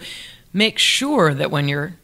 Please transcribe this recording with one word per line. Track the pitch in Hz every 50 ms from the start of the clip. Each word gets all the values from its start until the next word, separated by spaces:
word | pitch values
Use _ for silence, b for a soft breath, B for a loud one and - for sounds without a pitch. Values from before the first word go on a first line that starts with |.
| B B B B B B B B B B
make | B 190 214 220 214 -
sure | - - - - 254 285 302 240 170 151 139
that | 135 151 151
when | 147 147 143 143
you're | 143 147 147 180 175 -